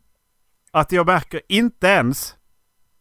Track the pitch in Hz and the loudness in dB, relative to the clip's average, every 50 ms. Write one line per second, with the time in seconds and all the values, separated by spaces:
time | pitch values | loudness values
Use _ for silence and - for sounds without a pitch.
0 | _ _ _ _ _ _ _ _ _ _ _ _ _ _ - 156 147 - 180 180 | _ _ _ _ _ _ _ _ _ _ _ _ _ _ -2 -2 -2 0 0 0
1 | 170 156 - 170 - - - 156 - - 185 208 240 240 - - 180 185 202 170 | 2 2 2 0 0 -4 -10 -12 -6 -2 0 0 0 0 -2 0 2 2 2 2
2 | 120 120 139 - - - - _ _ _ _ _ _ _ _ _ _ _ _ _ | 2 0 -4 -6 -8 -14 -18 _ _ _ _ _ _ _ _ _ _ _ _ _